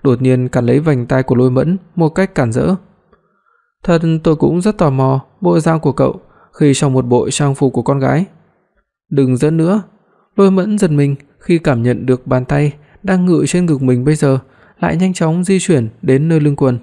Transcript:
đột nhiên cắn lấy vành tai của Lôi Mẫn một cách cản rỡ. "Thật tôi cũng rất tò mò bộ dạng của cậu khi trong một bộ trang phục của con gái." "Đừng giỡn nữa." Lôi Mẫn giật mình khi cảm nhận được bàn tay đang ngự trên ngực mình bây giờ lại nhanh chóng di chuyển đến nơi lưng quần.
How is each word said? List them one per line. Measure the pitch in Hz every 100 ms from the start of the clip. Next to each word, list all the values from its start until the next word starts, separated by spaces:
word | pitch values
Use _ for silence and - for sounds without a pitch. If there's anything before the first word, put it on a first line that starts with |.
đột | 143 120
nhiên | 127 127 123
cắn | 131 120
lấy | 131
vành | 160 135 120
tai | 131
của | 131 120
Lôi | 127
Mẫn | 127 143 190 - -
một | 156
cách | 156 190 -
cản | 120
rỡ. | 123 151 190 - _ _ _ _ _ _ _ _ _
"Thật | - 170 165 160
tôi | 165 156
cũng | - 170
rất | 202 208
tò | 160
mò | 131 135 135 - _
bộ | 175 170
dạng | 160 160
của | 156
cậu | 131 131 - _ _ _
khi | - 147
trong | 135 147
một | 131 123
bộ | 123 -
trang | - 143 135
phục | 135
của | 123
con | 120 139
gái." | 131 139 190 _ _ _ _ _ _ _ _
"Đừng | 139 131 123
giỡn | 151 160
nữa." | 160 208 - _ _ _ _ -
Lôi | 196
Mẫn | 190 180 208
giật | 185
mình | 147 143 143 - _
khi | - 170
cảm | 160 120
nhận | 120 123 127
được | 127 -
bàn | 127 127
tay | 143 147 - _ -
đang | 196 190 180
ngự | 160 143
trên | 180 175
ngực | 139
mình | 131 123 131
bây | 151
giờ | 147 135 - _ _ _
lại | 170 160
nhanh | 185
chóng | 175 165 170
di | 180 190
chuyển | 180 156 113 -
đến | - 135 160
nơi | 160
lưng | 147 139
quần. | 135 123